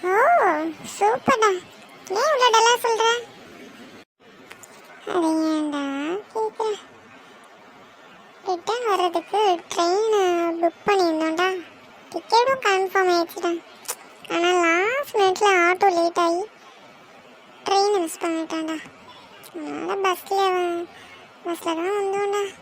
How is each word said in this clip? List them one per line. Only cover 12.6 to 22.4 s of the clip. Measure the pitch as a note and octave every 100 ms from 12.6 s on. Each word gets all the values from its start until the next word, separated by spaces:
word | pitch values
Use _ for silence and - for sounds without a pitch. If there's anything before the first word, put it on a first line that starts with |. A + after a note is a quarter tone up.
கன்ஃபார்ம் | A4 F#4+ F#4+ F#4+ F#4
ஆயிடுச்சுடா. | F4 E4+ G4 F4 E4+ - - - - - - -
ஆனா | E4+ F4 F4+
லாஸ்ட் | E4+ E4+ G#4 C5+ C#5+
மினிட்ல | A4 F#4+ F#4 G#4 F#4
ஆட்டோ | E4+ F#4 G4
லேட் | E4+ E4+ E4+
ஆகி | E4+ E4+ G#4+ - - - - - - - - - - -
ட்ரெயினை | - G4 G4+ G4+
மிஸ் | E4 -
பண்ணிட்டேன்டா. | F4 D#4+ D#4+ D#4+ D#4+ D#4 - - - - - - -
அதனால | E4+ D4 D4 E4+ G4
பஸ்ல | F#4+ F4+ - G4 G4
வ-, | F#4 F4 E4+ F4 - - - - -
பஸ்ல | F4 E4+ E4+
தான் | E4 F4 G#4
வந்தோம்டா. | G4 G4 G4+ G4+